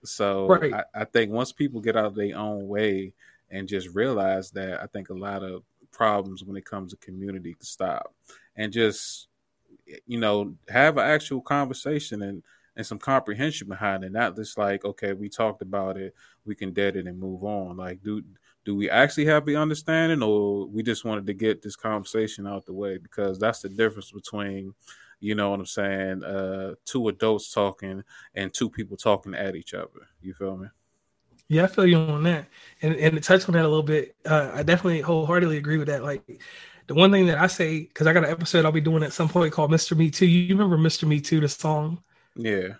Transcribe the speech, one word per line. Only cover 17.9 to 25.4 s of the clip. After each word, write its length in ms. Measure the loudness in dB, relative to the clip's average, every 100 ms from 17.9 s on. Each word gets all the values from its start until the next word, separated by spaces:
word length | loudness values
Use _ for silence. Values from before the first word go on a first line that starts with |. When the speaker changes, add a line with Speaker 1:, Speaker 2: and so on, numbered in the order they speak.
| -10
Speaker 1:
do, 180 | -8 -8 -10 _ _ _ -6
do 100 | -4
we 120 | 2
actually 380 | 4 4 4 2
have 220 | 2 2
the 80 | 0
understanding, 680 | 0 -2 0 2 2 2
or 460 | 4 4 2 0 -4
we 160 | -4
just 200 | -2 -4
wanted 220 | -4 -4 -4
to 80 |
get 300 | -2 0 0
this 120 | -6 -8
conversation 680 | -4 -4 -4 -4 -4 -6 -10
out 220 | -10 -10
the 60 |
way? 240 | -8 -6 -8
Because 400 | -10 -4 -4 0
that's 220 | -2 -2
the 80 | -10
difference 420 | 0 0 0 -16
between, 640 | -18 -12 -8 -6 -8 -12 -16 -20 -20 -20 _
you 140 | -4
know 160 | 0